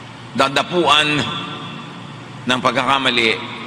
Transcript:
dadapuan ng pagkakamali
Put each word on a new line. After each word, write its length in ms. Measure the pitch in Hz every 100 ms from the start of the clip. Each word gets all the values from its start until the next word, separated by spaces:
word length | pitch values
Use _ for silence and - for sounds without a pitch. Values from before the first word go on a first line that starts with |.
| - - -
dadapuan 880 | 117 135 143 131 175 147 147 151 147 113 - - - - - - - - - - -
ng 160 | 120 127
pagkakamali 1000 | 127 123 127 139 131 120 113 95 - -